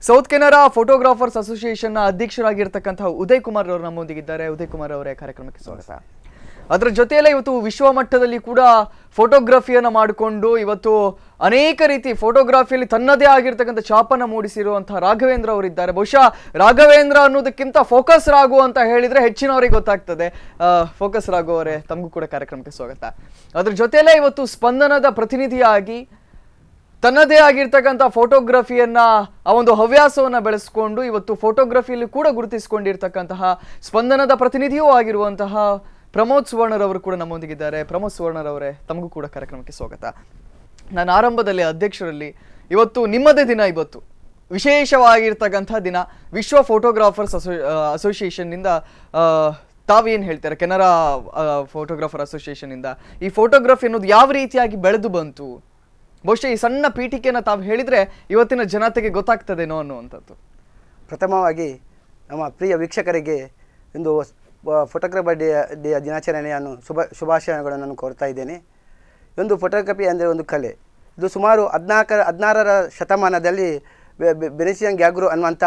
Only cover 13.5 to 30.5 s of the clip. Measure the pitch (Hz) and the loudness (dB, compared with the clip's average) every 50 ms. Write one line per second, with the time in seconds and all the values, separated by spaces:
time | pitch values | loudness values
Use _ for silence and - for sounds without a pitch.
13.5 | 247 220 247 226 233 220 214 - 214 220 226 214 262 247 247 233 220 220 214 214 | -2 -4 -6 -4 -6 -8 -4 0 2 2 2 2 0 -2 -2 -4 -6 -8 -8 -8
14.5 | - 214 208 202 208 202 190 - 202 185 175 190 220 220 254 262 254 247 226 214 | -8 -6 -4 -4 -4 -4 -6 -8 -6 -2 0 0 0 2 2 0 0 0 -2 -2
15.5 | 220 202 190 190 165 160 180 180 180 185 208 208 - 277 262 233 - - - - | -4 -4 -4 -4 -4 -4 -4 -4 -2 -4 -2 2 6 6 6 6 4 0 -8 -10
16.5 | - 156 185 220 247 247 302 294 294 294 294 285 285 294 285 277 262 277 262 262 | 0 4 6 6 8 8 8 8 8 8 6 6 4 6 6 6 4 2 -2 -2
17.5 | 240 - 269 262 247 302 254 - 247 247 254 320 330 320 - 302 285 285 277 262 | -6 -6 -8 0 2 2 2 4 2 2 6 6 6 6 6 4 6 6 6 6
18.5 | 262 269 269 254 240 262 240 226 233 240 240 247 240 277 247 233 214 - 277 269 | 4 4 4 4 2 0 2 2 2 2 2 2 2 2 2 2 0 -2 -2 -2
19.5 | 269 262 254 240 240 220 202 - 202 185 - - 170 156 170 175 - - - - | 0 2 2 4 4 2 2 0 -2 -4 -4 -8 -8 -6 -6 -8 -8 -12 -18 -20
20.5 | - - 170 175 180 175 165 165 - - 196 202 196 220 202 - 185 175 170 160 | -8 -2 0 2 2 2 0 -2 -6 -8 -8 -4 -4 -6 -4 -4 -4 -4 -2 -2
21.5 | 170 165 160 160 156 151 151 - 165 170 180 170 - 170 160 151 - 139 139 - | -4 -4 -4 -4 -6 -8 -8 -10 -10 -10 -10 -10 -10 -10 -10 -8 -10 -10 -10 -12
22.5 | - 131 127 147 143 - 127 120 131 - - 113 - - - - - - - - | -14 -18 -18 -20 -16 -16 -16 -16 -14 -14 -14 -14 -14 -16 -20 -20 -20 -20 -20 -10
23.5 | - 160 185 214 202 185 233 233 226 302 311 320 320 311 294 277 277 - 269 226 | -6 -4 -4 -2 -2 -2 -2 2 4 4 6 8 6 6 6 2 0 -2 -6 -8
24.5 | - - - 240 247 262 285 285 285 285 269 277 220 220 214 214 262 254 269 254 | -6 -4 -2 -2 2 2 2 2 2 2 2 0 0 0 -4 -4 -4 -4 -4 -4
25.5 | 247 254 254 226 214 202 196 190 226 240 254 - - _ _ _ _ - - _ | 0 2 2 4 4 2 -2 -4 -10 -14 -14 -18 -20 _ _ _ _ -20 -20 _
26.5 | _ _ _ _ _ _ _ _ _ _ - 240 262 285 311 269 302 302 311 294 | _ _ _ _ _ _ _ _ _ _ 0 2 4 4 4 6 8 8 8 8
27.5 | 277 262 277 247 277 277 247 269 262 247 269 247 - 233 233 240 277 269 247 233 | 6 4 0 2 2 2 2 2 2 2 0 2 2 2 2 4 4 2 4 4
28.5 | 254 254 240 - 247 240 240 233 233 240 233 226 220 214 202 - - - - 170 | 2 0 0 0 0 0 0 2 2 4 4 4 4 2 0 -4 -10 -8 -2 0
29.5 | 208 240 240 233 226 208 220 226 254 294 294 285 277 285 262 262 247 240 208 220 | 2 2 4 4 4 4 2 4 6 6 6 6 4 0 0 0 -2 -2 -2 -2